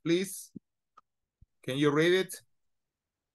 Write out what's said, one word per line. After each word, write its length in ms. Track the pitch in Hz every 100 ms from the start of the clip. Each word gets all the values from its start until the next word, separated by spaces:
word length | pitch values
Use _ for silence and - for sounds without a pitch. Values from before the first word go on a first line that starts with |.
please. 480 | - 170 190 - - - - _ _ - _ _ _ _ _ _
Can 140 | - 131
you 140 | 147
read 240 | 147 165
it? 200 | 185 180 - - _ _ _ _ _ _ _ _